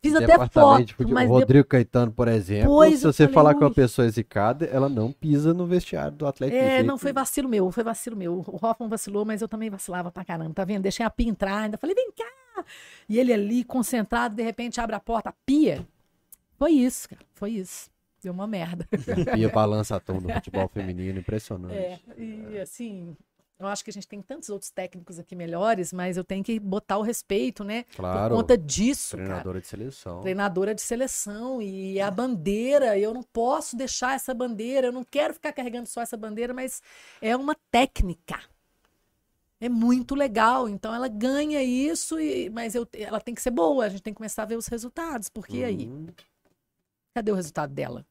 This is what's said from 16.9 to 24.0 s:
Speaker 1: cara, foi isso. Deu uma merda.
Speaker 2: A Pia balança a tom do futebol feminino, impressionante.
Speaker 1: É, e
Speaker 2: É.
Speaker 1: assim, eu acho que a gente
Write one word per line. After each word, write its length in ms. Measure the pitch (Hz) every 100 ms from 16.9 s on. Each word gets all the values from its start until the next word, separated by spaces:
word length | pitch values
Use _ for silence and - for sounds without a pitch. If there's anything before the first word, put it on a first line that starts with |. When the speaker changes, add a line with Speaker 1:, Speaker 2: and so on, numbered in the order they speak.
| - -
Speaker 1:
cara, 140 | - _
foi 180 | _ 208
isso. 380 | 226 180 - - _ _ _
Deu 80 | 185
uma 140 | 180 208
merda. 420 | 208 170 175 170 208 - 175 170
Speaker 2:
A 20 | 165
Pia 120 | 110
balança 480 | 110 107 107 107 101
a 40 |
tom 180 | - 95
do 100 | 92
futebol 340 | - - 98 95
feminino, 500 | 104 95 90 92 95
impressionante. 540 | 87 110 - 95 90
Speaker 1:
É, 260 | 90 180 180 - 233
e 380 | 226 214 214 208
Speaker 2:
É. 60 |
Speaker 1:
assim, 540 | 185 - 233 196 170 156 _ _ _ _
eu 80 | 190
acho 180 | 202
que 60 | -
a 20 |
gente 160 | 202